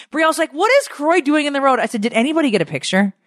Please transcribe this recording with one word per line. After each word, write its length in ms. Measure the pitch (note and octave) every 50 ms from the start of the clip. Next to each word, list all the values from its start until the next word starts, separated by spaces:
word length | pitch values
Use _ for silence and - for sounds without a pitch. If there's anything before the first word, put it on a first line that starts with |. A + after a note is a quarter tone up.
| - _ -
Brielle's 260 | D4+ D#4+ D#4+ D#4 D#4+
like, 140 | D#4+ D#4 C4
"What 180 | D4+ F#4+ A4+ C5 C#5+
is 80 | - -
Croy 320 | - - C#4+ D#4 E4+ F#4
doing 260 | C4+ C#4 D4 D#4 C#4+
in 60 | D4 C#4+
the 80 | C#4
road?" 180 | C4+ C4+ C4 A3+
I 80 | F#3+
said, 140 | A3+ - G#3+ G3+
"Did 100 | A#3 -
anybody 380 | A3 A#3 D4 D#4 E4 D#4 C4+
get 120 | G3 F#3+ D#3+
a 40 |
picture?" 460 | D3 D#3 C3 - - - F#3+ G3+ G3 - _ _